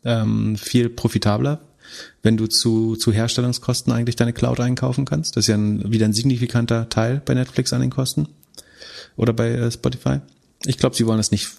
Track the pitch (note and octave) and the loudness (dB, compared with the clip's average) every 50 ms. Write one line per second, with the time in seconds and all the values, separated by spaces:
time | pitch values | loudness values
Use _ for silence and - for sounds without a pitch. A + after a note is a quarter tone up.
0 | _ A#2+ A#2+ A2+ A2 A2 A2 A2 A2 G#2+ G#2+ G#2 - - - B2 A#2+ A#2 A#2 - | _ 0 0 2 2 2 2 2 0 0 -2 -4 -6 0 2 2 2 2 -2 -2
1 | - A#2 - A2 - G#2+ G#2 A2 B2+ C#3+ D3 D3+ - _ _ _ _ - - - | -2 0 0 2 2 2 2 2 0 -2 -2 -4 -8 _ _ _ _ -20 -18 -18
2 | - - _ _ _ A2 A2+ A2 A2 A2 - - - A#2 A2+ A2+ A2+ A2+ A2 A2 | -18 -20 _ _ _ 2 2 2 0 0 0 0 2 2 2 2 2 0 -2 0
3 | - A#2+ G#2 G#2+ A2+ A#2 - - B2 B2 A#2+ - - - B2 - - - B2 A#2+ | 0 2 2 2 0 0 0 0 0 0 -2 -2 -2 -2 -2 0 0 0 0 2
4 | A#2 A#2+ A#2 - B2 A#2+ A#2 - - A#2+ B2+ B2 B2 B2 B2+ B2 - C3 B2+ - | 0 -2 0 0 0 0 0 0 0 0 0 0 0 0 0 0 0 -2 0 -2
5 | C3+ - D3 D3 D#3+ - - A2 G#2 - A2 G#2 G#2+ G#2 G#2 G#2 - G2+ A2+ A2 | -2 -2 -2 -2 -2 -2 -2 0 2 2 2 2 2 0 0 -2 -2 -2 0 2
6 | A2 G#2+ G#2+ G#2+ A#2+ C#3 C3 A#2 B2 A#2 - A#2+ A#2 - A#2+ A#2 A#2 - - - | 2 2 2 2 2 2 2 2 -2 0 0 0 0 2 0 -2 -2 -2 0 0
7 | A2+ A#2 C3 C#3+ C#3 - C3 B2+ B2+ - - - C3 - - B2+ C3 B2+ B2+ - | 0 0 0 -2 -2 0 0 0 0 -2 -2 -2 -2 0 -2 0 -2 -2 -2 -2
8 | C3 B2+ - - D3 - - _ _ _ _ - - _ _ - - - - - | -4 -2 -2 -2 -4 -4 -6 _ _ _ _ -20 -20 _ _ -20 -20 -20 -18 -20
9 | - - _ - A2+ A#2+ A2+ A#2 A2+ A#2 A#2+ B2 A#2+ A#2 A#2 - - C3+ B2+ B2+ | -20 -18 _ 0 0 0 2 2 0 0 0 0 -2 -2 -4 -2 -2 -2 -2 -2
10 | - C3 C3+ C#3 - - _ _ _ _ _ _ - - B2+ - - C3+ C3 - | -2 -2 -2 -2 -4 -8 _ _ _ _ _ _ -4 -4 -2 0 0 0 0 0
11 | A#2+ A2+ A2 A2 G#2+ - - G2+ - - - | 0 2 2 2 2 0 0 -2 -2 -6 -12